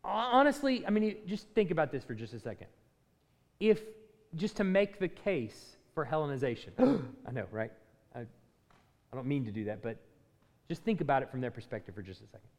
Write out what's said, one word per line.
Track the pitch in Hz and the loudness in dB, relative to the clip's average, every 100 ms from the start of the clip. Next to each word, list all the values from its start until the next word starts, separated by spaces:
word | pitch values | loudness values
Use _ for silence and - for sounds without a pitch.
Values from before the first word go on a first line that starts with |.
Ho-, | 180 | -2
honestly, | 208 247 247 285 285 277 247 - | -2 6 8 6 4 0 0 2
I | |
mean, | 208 | 2
you | 214 196 180 | 2 -2 -6
just | 202 - | -8 0
think | - 180 | 0 2
about | 165 151 | 2 0
this | 135 | -2
for | - | -6
just | 110 113 | -10 -8
a | 117 | -10
second. | 117 104 - _ _ _ _ _ _ _ _ _ | -10 -12 -16 _ _ _ _ _ _ _ _ _
If, | 214 208 - - - _ _ 160 | 4 4 2 -18 -20 _ _ -4
just | 208 - | -4 0
to | |
make | 196 190 202 - | 4 4 2 -2
the | 180 | -6
case | - 208 170 110 - - - _ | -2 -2 -2 -4 -10 -20 -20 _
for | - 143 | -6 -2
Hellenization, | 156 147 135 131 113 - - | 0 0 -2 -2 -4 -8 2
<gasps> | 254 226 127 - - | 4 4 -2 -12 -8
I | |
know, | 123 92 | -6 -4
right? | 110 113 - _ _ _ | -4 -6 -8 _ _ _
I, | 123 | -14
I | 117 - _ _ _ - _ _ _ 127 | -14 -16 _ _ _ -20 _ _ _ -8
don't | 131 | -2
mean | 143 | -2
to | 117 | -2
do | 107 | -4
that, | 104 104 | -6 -4
but | 117 107 - _ _ _ _ _ _ | -8 -8 -16 _ _ _ _ _ _
just | 170 | -6
think | - 208 | -2 0
about | 147 135 | 2 2
it | 131 | 0
from | 131 | -4
their | 123 | -6
perspective | 120 - 110 98 | -6 -10 -10 -10
for | 98 | -12
just | 95 95 | -12 -14
a | 107 | -18
second. | 107 - | -20 -20